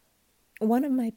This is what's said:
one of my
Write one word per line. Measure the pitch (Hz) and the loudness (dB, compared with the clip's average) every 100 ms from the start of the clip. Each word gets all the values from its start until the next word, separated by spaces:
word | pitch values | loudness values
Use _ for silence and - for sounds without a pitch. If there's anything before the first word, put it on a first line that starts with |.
| _ _ _ _ _ - | _ _ _ _ _ -4
one | 220 247 | 0 2
of | 294 | 0
my | 254 226 | -2 -2